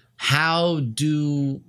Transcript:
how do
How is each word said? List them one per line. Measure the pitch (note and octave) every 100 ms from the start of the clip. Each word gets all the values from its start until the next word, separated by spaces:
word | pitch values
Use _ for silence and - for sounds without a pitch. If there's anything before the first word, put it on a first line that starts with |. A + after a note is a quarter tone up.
| _ _
how | - C#3+ D#3+ E3 F3 E3
do | B2 A2 D3+ D3+ D3 C#3+ C#3 C3+